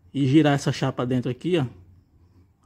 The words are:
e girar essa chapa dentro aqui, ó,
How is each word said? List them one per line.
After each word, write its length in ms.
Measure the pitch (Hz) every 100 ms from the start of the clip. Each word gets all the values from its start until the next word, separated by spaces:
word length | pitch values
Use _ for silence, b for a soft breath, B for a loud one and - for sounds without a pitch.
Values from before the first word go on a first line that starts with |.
| _
e 140 | 135 139
girar 260 | 151 147
essa 180 | 143 -
chapa 360 | - 135 131 127
dentro 240 | 127 123
aqui, 260 | 120 156 175
ó, 80 | 120 - - - _ _ _ _ _ _